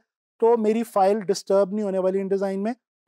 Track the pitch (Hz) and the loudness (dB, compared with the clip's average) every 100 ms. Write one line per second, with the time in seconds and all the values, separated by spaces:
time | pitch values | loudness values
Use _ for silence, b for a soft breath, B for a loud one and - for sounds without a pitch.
0 | _ _ _ _ 233 233 214 220 226 202 | _ _ _ _ 2 2 2 0 -2 2
1 | 190 220 190 190 - 196 196 208 202 190 | 2 2 -2 -4 0 2 2 -2 -4 -2
2 | 185 196 190 196 196 196 208 247 _ _ | -2 -2 -2 -2 -2 -4 -6 -8 _ _